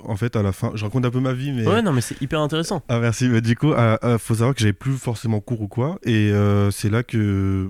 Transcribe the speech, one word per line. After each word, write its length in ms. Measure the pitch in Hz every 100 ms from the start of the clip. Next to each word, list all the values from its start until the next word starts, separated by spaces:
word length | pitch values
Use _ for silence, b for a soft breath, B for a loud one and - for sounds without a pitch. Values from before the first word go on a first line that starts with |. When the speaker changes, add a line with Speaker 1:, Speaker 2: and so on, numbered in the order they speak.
Speaker 1:
en 120 | - 104
fait, 200 | 120 117
à 60 |
la 100 | 101
fin, 200 | 92 117
je 100 | 110
raconte 220 | 107 131 123
un 40 |
peu 100 | 127
ma 120 | 131
vie, 200 | 127 139
mais 140 | 131 120
Speaker 2:
Ouais, 140 | 208
non, 120 | 214
mais 80 | 131
c'est 180 | - -
hyper 200 | 143 156
intéressant. 420 | 151 156 160 185 -
Speaker 1:
Ah, 100 | 120
merci. 300 | 117 110 127
Mais 120 | 117
du 160 | 117 120
coup, 160 | 147
euh, 240 | 131 113 110
euh, 140 | 120 117
faut 160 | -
savoir 200 | 113 117
que 60 | 139
j'avais 140 | 107
plus 240 | 101 131 135
forcément 420 | - 113 113 107
cours 220 | - 117
ou 60 | 104
quoi. 300 | - 135 190
Et, 280 | - 113 104
euh, 380 | 104 104 101 101
c'est 200 | 98 107
là 120 | 110
que, 640 | 123 113 104 98 95 95 95